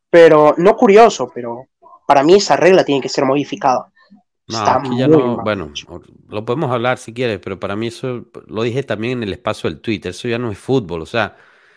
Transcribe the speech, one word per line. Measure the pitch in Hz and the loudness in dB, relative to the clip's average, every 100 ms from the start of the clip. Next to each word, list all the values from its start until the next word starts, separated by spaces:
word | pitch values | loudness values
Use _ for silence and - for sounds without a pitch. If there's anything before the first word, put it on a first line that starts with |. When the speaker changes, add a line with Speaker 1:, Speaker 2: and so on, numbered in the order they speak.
| _ | _
Speaker 1:
pero, | 170 165 151 151 151 | 6 8 8 4 4
no | 185 226 | 2 4
curioso, | 233 202 226 - 123 | 4 6 6 4 -8
pero | 123 120 117 - _ _ _ - | -10 -12 -14 -18 _ _ _ 0
para | 139 | 2
mí | 143 | 4
esa | 202 - 139 | 4 4 2
regla | 165 185 | 4 4
tiene | 139 139 | 2 -2
que | - | -4
ser | - | -2
modificada. | 135 143 139 - 143 123 - _ _ _ _ _ - | -2 -2 -4 -4 -2 -2 -6 _ _ _ _ _ -10
Speaker 2:
No, | 113 | -6
Speaker 1:
Está | 104 131 | -2 -2
Speaker 2:
aquí | 135 123 | -2 -2
ya | 135 | 2
Speaker 1:
muy | 156 | 2
Speaker 2:
no, | 123 113 | 2 -2
Speaker 1:
mal | |
Speaker 2:
bueno, | 110 101 78 | -4 -6 -8
Speaker 1:
hecho. | 71 - 85 - _ _ | -14 -16 -18 -20 _ _
Speaker 2:
lo | 104 | -10
podemos | 113 127 147 | -8 -6 -4
hablar | 123 120 127 | -4 -4 -6
si | - | -8
quieres, | 113 123 98 | -8 -6 -6
pero | - 95 | -8 -10
para | 95 101 | -8 -8
mí | 117 | -8
eso, | - 131 120 - - - | -10 -10 -10 -14 -20 -14
lo | 98 | -8
dije | 120 127 | -6 -6
también | 135 107 113 127 | -6 -6 -6 -6
en | |
el | 104 | -8
espacio | 85 - 107 110 | -8 -8 -6 -6
del | 78 | -8
Twitter, | - 101 92 | -6 -6 -8
eso | 90 123 | -10 -8
ya | 117 | -6
no | 123 | -8
es | 95 | -8
fútbol, | - 135 90 85 | -4 -4 -4 -8
o | 78 | -8
sea, | 117 101 - _ _ _ | -6 -6 -8 _ _ _